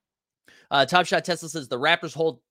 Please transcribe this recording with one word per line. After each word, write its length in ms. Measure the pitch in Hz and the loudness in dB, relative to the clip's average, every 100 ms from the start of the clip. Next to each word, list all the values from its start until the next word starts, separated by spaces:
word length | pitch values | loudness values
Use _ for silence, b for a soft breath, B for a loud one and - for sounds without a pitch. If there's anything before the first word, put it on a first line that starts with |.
| _ _ _ _ b b b | _ _ _ _ b b b
Uh, 140 | 139 135 | 0 4
Top 200 | 180 175 | 4 2
Shot 200 | 180 156 | 0 0
Tesla 240 | 170 160 | -4 -6
says, 180 | 160 127 | -10 -6
"The 100 | 123 | -2
Raptors' 380 | 147 170 165 143 | 0 0 -2 -2
whole 260 | 160 131 _ | -2 -2 _